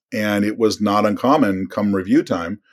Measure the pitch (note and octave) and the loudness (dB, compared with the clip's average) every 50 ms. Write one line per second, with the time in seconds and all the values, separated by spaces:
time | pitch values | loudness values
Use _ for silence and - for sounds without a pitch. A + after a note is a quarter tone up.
0 | _ _ - A2 G#2+ G#2 G#2 G2+ G#2 G#2+ A2 - A2+ G#2+ F#2+ G2 G#2 G#2 G2+ G#2 | _ _ -6 -4 -2 0 0 0 0 -2 0 0 0 0 0 0 0 0 2 2
1 | G#2 G#2+ G#2 - - B2 D3 D#3+ B2+ G2+ F#2+ F#2 F#2+ F2+ - A2 G#2 G2+ G2 F#2+ | 2 0 0 0 2 2 2 4 2 0 0 -2 -6 -6 -4 -2 -2 0 0 -2
2 | F2+ F#2+ B2 D#3+ F3 - G#2 F2 E2+ E2+ G#2 - _ _ | 0 2 2 2 2 0 -2 -4 -4 -6 -8 -10 _ _